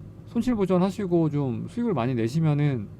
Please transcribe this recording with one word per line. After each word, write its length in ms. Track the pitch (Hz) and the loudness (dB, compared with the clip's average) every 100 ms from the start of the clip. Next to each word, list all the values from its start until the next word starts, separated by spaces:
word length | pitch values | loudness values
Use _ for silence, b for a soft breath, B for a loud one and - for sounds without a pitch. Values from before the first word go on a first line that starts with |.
| - - - | -12 -18 -8
손실 300 | 233 240 226 | -4 0 0
보전하시고 760 | 190 185 190 185 196 170 160 | 2 2 2 0 0 2 2
좀 380 | 147 139 113 113 | 0 -2 -2 -6
수익을 240 | - 240 | -4 -2
많이 220 | 151 120 123 | 0 0 0
내시면은 720 | 113 156 160 143 147 127 101 - | 0 2 2 4 2 0 -6 -12